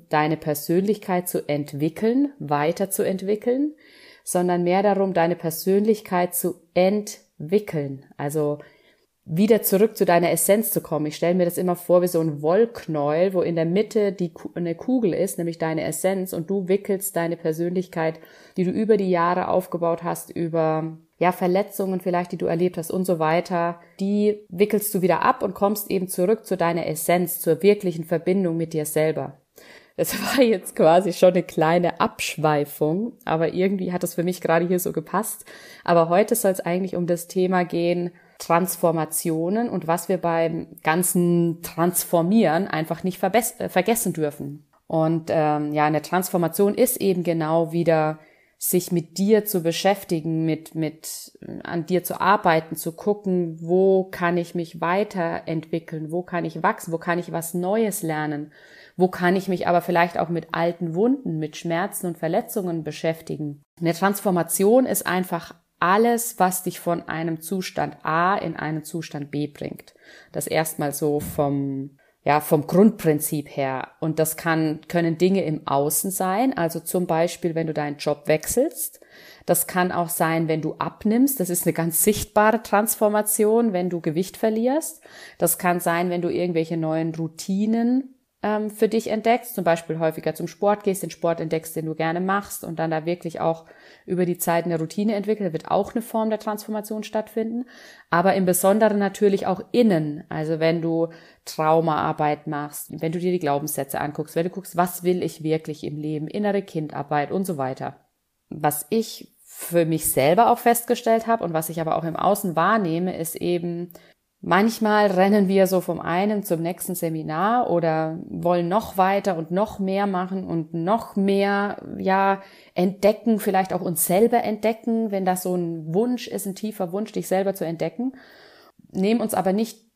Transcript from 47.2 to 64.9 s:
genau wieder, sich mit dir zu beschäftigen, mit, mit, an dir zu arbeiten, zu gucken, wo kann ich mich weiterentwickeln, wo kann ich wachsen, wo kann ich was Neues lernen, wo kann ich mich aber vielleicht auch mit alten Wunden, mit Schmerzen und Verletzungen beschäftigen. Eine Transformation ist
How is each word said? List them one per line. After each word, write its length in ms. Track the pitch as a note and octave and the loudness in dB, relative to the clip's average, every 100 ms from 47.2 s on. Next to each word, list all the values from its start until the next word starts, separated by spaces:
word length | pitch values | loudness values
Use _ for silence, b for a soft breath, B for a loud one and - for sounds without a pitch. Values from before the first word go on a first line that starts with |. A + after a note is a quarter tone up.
genau 480 | F3 E3 D#3 E3 E3 | 0 -2 2 2 2
wieder, 480 | E3+ E3+ D#3+ D#3 D#3+ b b b b | 2 2 2 2 -2 b b b b
sich 320 | - F3+ F3 | -2 0 0
mit 260 | F3 E3 - | -2 -2 -2
dir 280 | G3 G#3+ G#3+ | 4 4 4
zu 160 | F#3 | 0
beschäftigen, 840 | E3 E3 F#3+ G3 - E3 E3 D#3+ D#3+ | 0 2 2 0 -2 -4 -2 0 0
mit, 280 | D#3 D#3+ | -2 -6
mit, 640 | D#3+ D#3 D#3 - - - - - - | -6 -6 -8 -14 -14 -16 -18 -14 -12
an 220 | - F3 E3 | -6 -6 0
dir 180 | F3+ | -2
zu 160 | F3 - | -2 0
arbeiten, 560 | F#3 G#3 F#3+ D#3+ D#3+ D#3+ | 2 4 4 2 0 -8
zu 180 | E3 | -8
gucken, 640 | D#3+ G#3 G#3 G3 F3+ E3+ D#3+ | -4 -2 -2 -2 -2 -2 -6
wo 440 | E3 F3+ F#3+ F#3+ F#3 | 0 4 6 4 0
kann 320 | - F3 F3 | -2 0 0
ich 180 | E3+ F3+ | -2 -6
mich 260 | E3 E3 | -8 -4
weiterentwickeln, 1300 | E3 F#3 G#3 F#3+ E3 E3+ - D#3+ - E3 E3 D#3+ D#3 | -2 0 -2 -4 -4 -4 -6 -6 -4 -8 -6 -10 -6
wo 120 | E3+ | -6
kann 220 | F3+ F3 E3 | -4 -6 -6
ich 180 | D#3+ | -2
wachsen, 280 | F#3 A3 - | -2 -2 -6
wo 60 | E3 | -6
kann 220 | F3 E3+ | -2 -4
ich 120 | E3+ | -4
was 220 | E3 E3 | -8 -6
Neues 480 | F3+ F3+ G#3+ A3 - | -4 0 0 0 -2
lernen, 500 | E3 D3+ D3+ D3 D#3 B B B B - | -4 -4 -4 -6 -10 B B B B 0
wo 140 | F#3 | 0
kann 260 | F3 F3 F#3 | 2 2 2
ich 120 | F#3+ | 0
mich 200 | F3+ - | -2 2
aber 140 | F3 | 2
vielleicht 360 | - F3 F3 - | 2 2 2 0
auch 120 | E3 | -2
mit 180 | E3 - | -4 -4
alten 420 | - E3+ E3+ E3+ D#3+ | -2 -2 -2 -4 0
Wunden, 420 | A#3 C#4 F#3 D#3+ | 2 0 -2 -4
mit 180 | D#3 - | -6 -6
Schmerzen 520 | E3+ E3 D#3 - F3+ | -4 -2 -4 -6 -8
und 100 | E3 | -4
Verletzungen 640 | D#3+ F#3 A#3+ A3 F3+ E3+ | -2 -2 -2 -6 -4 -4
beschäftigen. 800 | D3+ E3 E3 D#3+ - D3 D3+ C#3+ _ - | -6 -4 -4 -4 -8 -8 -8 -10 _ -4
Eine 140 | E3+ | -2
Transformation 920 | E3 F#3+ G3+ G#3 F3+ E3 - G3 B3 | 0 0 0 0 0 0 2 4 6
ist 180 | B3+ | 4